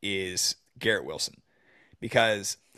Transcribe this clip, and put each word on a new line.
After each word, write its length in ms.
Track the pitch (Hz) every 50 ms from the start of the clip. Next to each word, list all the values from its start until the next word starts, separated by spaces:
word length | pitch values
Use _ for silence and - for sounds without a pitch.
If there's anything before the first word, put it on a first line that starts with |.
| -
is 540 | 101 98 95 95 92 90 87 - - - _ _ _ _ -
Garrett 260 | - 113 110 95 62
Wilson, 380 | 67 78 80 - - - - _ _ _ _ _ _ _ _ _ _ _ -
because 580 | - 117 - 123 113 110 107 101 98 - - - _ _ _